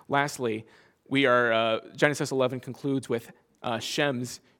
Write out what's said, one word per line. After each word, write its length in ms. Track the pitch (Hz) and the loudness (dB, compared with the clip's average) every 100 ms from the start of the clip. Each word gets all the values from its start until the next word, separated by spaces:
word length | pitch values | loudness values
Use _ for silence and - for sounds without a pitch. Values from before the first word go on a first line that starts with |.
| _ | _
Lastly, 580 | 139 143 - 123 110 - - _ _ _ | 0 0 -2 -4 -4 -8 -20 _ _ _
we 180 | 135 135 | 2 4
are, 260 | 123 120 | 4 4
uh, 280 | 113 113 110 - | 2 2 0 -4
Genesis 380 | - 151 143 147 | 0 2 2 -2
eleven 260 | 135 127 131 | 0 0 -2
concludes 500 | - 120 143 135 - | -10 -8 -4 -4 -2
with, 220 | 117 - - _ _ | -6 -6 -20 _ _
uh, 160 | - 113 | -6 -6
Shem's 600 | - - 147 127 123 - _ _ | -6 -2 -2 -2 -8 -12 _ _